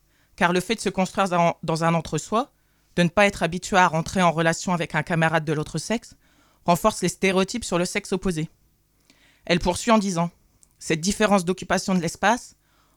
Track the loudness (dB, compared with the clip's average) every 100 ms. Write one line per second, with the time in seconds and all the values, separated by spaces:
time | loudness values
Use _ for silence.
0 | _ _ _ -2 0 2 0 -4 -4 -2
1 | -2 -2 0 2 2 0 -4 -2 0 0
2 | -2 -6 -2 -2 -4 _ _ _ _ -2
3 | 0 4 2 2 -4 -4 0 2 4 2
4 | -2 2 2 2 0 0 -2 -4 -2 -4
5 | -2 0 2 0 0 -4 -4 -8 -4 -6
6 | -6 -20 _ _ _ _ 0 2 2 0
7 | -2 0 0 2 0 -4 -4 -2 -2 -4
8 | -4 -4 -2 -4 -6 _ _ _ _ _
9 | _ _ _ _ -2 0 0 -2 2 4
10 | 2 -2 -4 -6 _ _ _ _ -4 -2
11 | 0 0 4 4 2 -4 -2 -2 0 0
12 | -2 0 0 0 -4 _ _ _ _